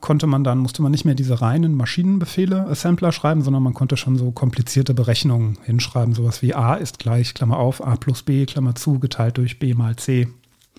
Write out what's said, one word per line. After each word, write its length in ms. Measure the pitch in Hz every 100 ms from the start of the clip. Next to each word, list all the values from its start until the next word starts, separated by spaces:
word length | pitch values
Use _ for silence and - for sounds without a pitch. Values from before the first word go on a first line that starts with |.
konnte 280 | - 151 156
man 160 | 135
dann, 140 | 135 127
musste 220 | 127 -
man 120 | 143
nicht 120 | 147
mehr 120 | 160 135
diese 260 | 131 120
reinen 320 | 117 143 165
Maschinenbefehle, 920 | 147 120 - 180 196 175 - 190 190 190
Assembler 420 | 147 175 175 175
schreiben, 320 | - 151 160
sondern 220 | 139 135
man 100 | 127
konnte 220 | 123 131 139
schon 200 | 135 131
so 140 | 123
komplizierte 640 | 123 127 - 120 135 127
Berechnungen 640 | 123 120 113 143 120 110 107
hinschreiben, 500 | - 117 - 123 120
sowas 280 | 117 117 -
wie 120 | 123
A 200 | 139 117
ist 260 | 160 - -
gleich, 340 | 117 117 120
Klammer 240 | - 123 135
auf, 260 | 123 131
A 120 | 131 120
plus 260 | 143 123
B, 240 | - 139 135
Klammer 300 | - 127 120
zu, 240 | - 135
geteilt 360 | 127 - 113 117
durch 220 | 123 -
B 160 | 139
mal 220 | 120 117 113
C 320 | - 127 120 - _ _ _